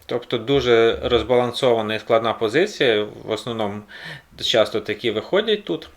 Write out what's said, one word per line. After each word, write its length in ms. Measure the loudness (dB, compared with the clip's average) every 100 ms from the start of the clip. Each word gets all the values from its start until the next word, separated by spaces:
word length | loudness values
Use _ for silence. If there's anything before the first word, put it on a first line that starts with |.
| -8
Тобто 320 | -8 -4 -6
дуже 600 | 0 2 4 6 6 2
розбалансована 920 | 0 0 2 2 0 0 2 2 0
і 40 | -4
складна 340 | 0 2 2
позиція, 760 | -2 0 0 0 0 2 2 -2 -8
в 60 | -6
основному 520 | -6 -6 -4 -4 -6 -12 -16 -16 -16 _ -8
часто 380 | 0 2 2 0
такі 300 | -6 -4 -4
виходять 540 | -4 -2 -2 0 -2
тут. 240 | -4 -8 -10